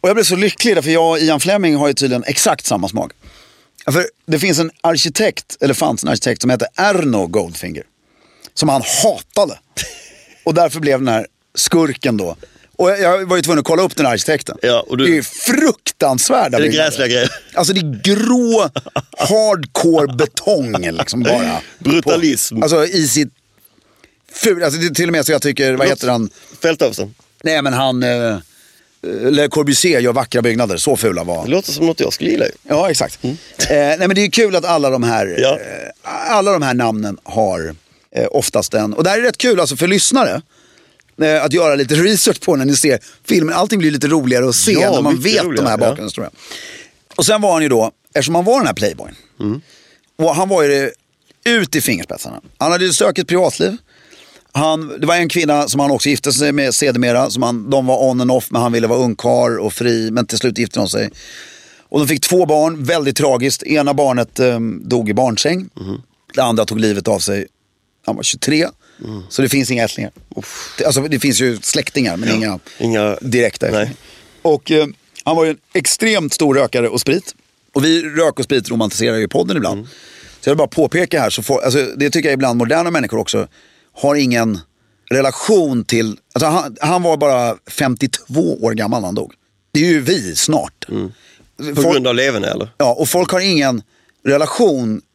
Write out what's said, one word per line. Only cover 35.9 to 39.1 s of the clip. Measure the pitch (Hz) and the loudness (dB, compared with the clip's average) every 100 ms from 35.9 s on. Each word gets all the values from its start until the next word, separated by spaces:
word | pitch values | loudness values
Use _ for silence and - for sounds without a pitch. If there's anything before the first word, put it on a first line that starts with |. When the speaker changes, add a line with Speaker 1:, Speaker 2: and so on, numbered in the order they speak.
| - - - - | -14 -12 -8 0
Speaker 1:
alla | 214 196 | 2 2
de | 185 | 2
här | 139 | 0
namnen | 123 117 110 104 95 | 2 0 0 -6 -8
har, | - 107 104 87 82 80 _ _ _ | -6 -2 0 -2 -6 -10 _ _ _
eh, | - 110 | -4 0
oftast | 139 - 110 - | 0 0 -2 -2
en... | 110 104 | -2 -2
Och | - | 0
det | |
här | 165 | 0